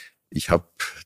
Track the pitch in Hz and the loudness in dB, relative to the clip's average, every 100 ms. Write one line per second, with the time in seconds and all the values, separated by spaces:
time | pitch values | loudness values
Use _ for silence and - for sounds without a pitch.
0 | - - _ - - 85 - - - - | -18 -20 _ -4 4 2 2 -6 -8 -8